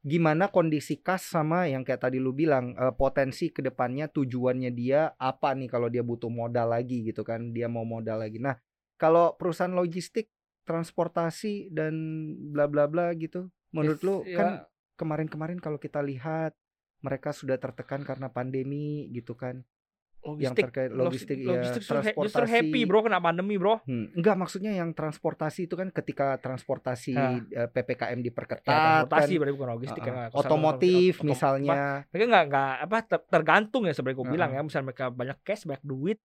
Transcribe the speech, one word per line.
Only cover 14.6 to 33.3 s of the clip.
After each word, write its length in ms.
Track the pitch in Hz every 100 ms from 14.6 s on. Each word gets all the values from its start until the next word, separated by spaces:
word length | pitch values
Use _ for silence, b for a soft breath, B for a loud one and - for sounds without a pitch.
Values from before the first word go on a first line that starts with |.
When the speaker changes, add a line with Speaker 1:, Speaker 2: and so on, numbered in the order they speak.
| - _ _ -
Speaker 1:
kemarin-kemarin 600 | 160 151 156 151 160 180
kalau 180 | 160 147
kita 240 | 147 147
lihat, 560 | 143 131 156 160 160 _ _ _ _ _
mereka 320 | 135 135 147
sudah 260 | 143 135 131
tertekan 460 | 127 120 - 139
karena 240 | 143 131 131
pandemi 760 | 123 127 131 131 143 147 151 131
gitu 240 | 120 120
kan. 280 | 117 127 131 - _ _ _ _ -
Yang 160 | 151 151 135
Speaker 2:
Logistik, 120 | 123 123
Speaker 1:
terkait 240 | 139 131
Speaker 2:
logistik, 100 | 117
Speaker 1:
logistik, 360 | 131 131 - 135
ya, 100 | 127
Speaker 2:
logistik 300 | 123 123 165
justru 160 | 202 143
he-, 160 | 214
justru 60 | 214 208 240
Speaker 1:
transportasi. 80 | 226 233
Speaker 2:
happy, 200 | 311 262
Bro, 160 | 208 208
kena 160 | 226 185
pandemi, 380 | 170 170 196 202
Bro. 240 | 190 220
Speaker 1:
Hmm, 300 | - 123 107
enggak, 240 | 175 175 190
maksudnya 320 | 180 190 208
yang 220 | 190 165
transportasi 720 | 156 156 147 160 147 151 -
itu 100 | 170
kan 140 | 175 190
ketika 480 | 165 - 131 139 131
transportasi, 800 | 131 127 - 127 127 123 -
Speaker 2:
Hah. 260 | 123 131 123
Speaker 1:
eh, 240 | 117 117 117
P 100 | 127
P 120 | 123
K 80 | 120 107
M 140 | 127
Speaker 2:
Ya, 40 | 120
Speaker 1:
diperketat 400 | - - - -
Speaker 2:
transportasi 640 | 151 160 160 151 156 147
Speaker 1:
kan. 60 | 175
Speaker 2:
berarti 140 | 143 139
bukan 140 | 127
logistik 260 | 117 131 -
Speaker 1:
Heeh. 60 | 127
Speaker 2:
ya, 100 | 123
nggak, 100 | 117
kosan 140 | 139
Speaker 1:
Otomotif 680 | 139 156 156 131 180 180 185
Speaker 2:
otom-, 100 | 175 151
Speaker 1:
misalnya. 460 | 131 143 135 143
Speaker 2:
apa, 320 | 143 143 139 -
mereka 180 | 175 240
nggak, 180 | 208 151
nggak, 240 | 139 135 131
apa, 140 | 156 220
ter-, 220 | - 170
tergantung 560 | _